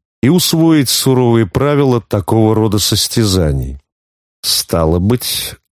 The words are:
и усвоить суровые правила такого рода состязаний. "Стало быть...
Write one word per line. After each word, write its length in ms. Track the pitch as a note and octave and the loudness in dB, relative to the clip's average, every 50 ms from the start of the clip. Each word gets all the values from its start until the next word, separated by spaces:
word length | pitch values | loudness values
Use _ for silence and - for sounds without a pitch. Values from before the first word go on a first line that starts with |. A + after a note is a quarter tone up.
| _ _ _ - | _ _ _ -2
и 80 | A2 C3 | 0 2
усвоить 580 | F3 F3 - - E3 D#3+ E3 E3 D#3+ D3+ C3+ - | 2 2 2 0 0 2 2 4 4 2 2 0
суровые 580 | - - - C3+ C3 B2+ B2+ A#2 A#2 A2+ A2+ | -2 -2 0 0 2 2 2 2 2 2 0
правила 540 | F2+ - A#2+ C3+ D3 D3 C#3+ C#3+ C3 B2 A#2 | 0 -2 -2 0 0 0 2 2 2 0 0
такого 540 | - - - G#2 - - A2 A2+ A2 G#2+ A2 | -2 -2 -4 -4 -2 0 0 2 2 2 2
рода 240 | A2 A2 G#2+ G2 G#2 | 2 0 0 0 -2
состязаний. 1000 | - - A2 - - - - A#2+ A2 G2+ F#2+ F#2 E2 D2+ C#2 C2+ B1+ C2+ C2+ C#2 _ _ _ _ _ _ _ _ _ _ _ _ | -2 -2 -2 -2 -4 -4 -2 -2 0 0 0 0 0 0 -2 -4 -6 -8 -10 -14 _ _ _ _ _ _ _ _ _ _ _ _
"Стало 580 | - - - - - - - E2+ D#2+ D#2 E2 F2+ | -8 -6 -6 -6 -4 -2 -2 0 0 0 0 0
быть... 560 | F#2 G#2 B2 A#2+ - - - - - - - _ _ _ | 0 0 0 -2 -2 -6 -8 -8 -8 -10 -14 _ _ _